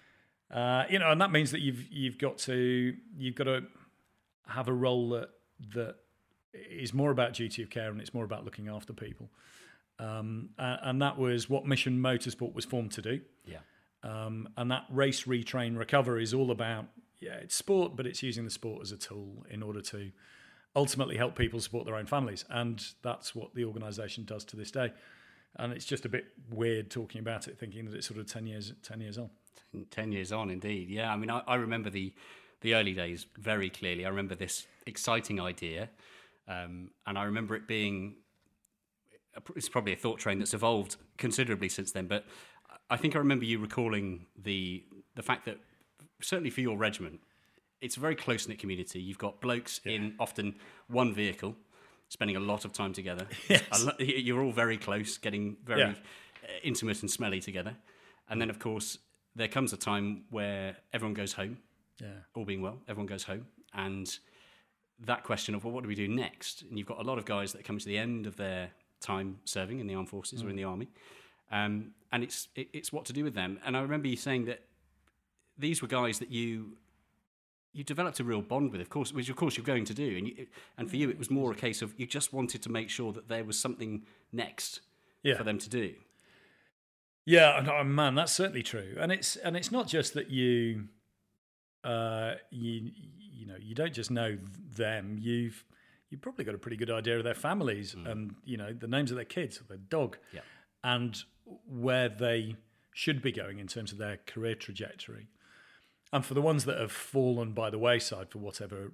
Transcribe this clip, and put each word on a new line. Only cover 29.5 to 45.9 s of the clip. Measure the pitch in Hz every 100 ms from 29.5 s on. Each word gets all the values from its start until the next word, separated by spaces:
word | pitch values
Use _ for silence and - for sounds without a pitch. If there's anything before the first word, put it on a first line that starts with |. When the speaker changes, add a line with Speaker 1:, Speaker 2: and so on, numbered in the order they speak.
| - _ - -
Speaker 2:
Ten | - 110
years | 101 92
on, | 110 101
indeed. | 92 104 104 90
Yeah, | 104 113
I | 104
mean, | 113
I, | 120 123
I |
remember | 123 113 117 104
the, | 98 95 - - - - _
the | 117
early | 113 101
days | 92 87 87 - -
very | 107 107 95
clearly. | - 92 87
I | 92
remember | 98 101
this | 90 95 - - - -
exciting | - - 117 - 101
idea, | 90 87 85 80 113 - - - - _ -
um, | 90 87 90 90 _ -
and | 98
I |
remember | 104 110 107
it | 110 110
being, | 110 104 98 98 101 _ _ _ _ _ _ _ _ _ - _ -
a |
pr-, | - 165
it's | -
probably | 127 104
a | 90
thought | 117 110
train | 110 98
that's | 101
evolved | 107 113 113 95 - - -
considerably | 123 110 123 101 95
since | - 95
then, | 98 92
but | 101 - - - - - - -
I | 120
think | 156
I | 151
remember | 143 131
you | 117 113
recalling | 107 - 113 104 98 87 87 -
the, | 101 98 92 90 - - -
the | -
fact | - 123 -
that, | 104 - _ _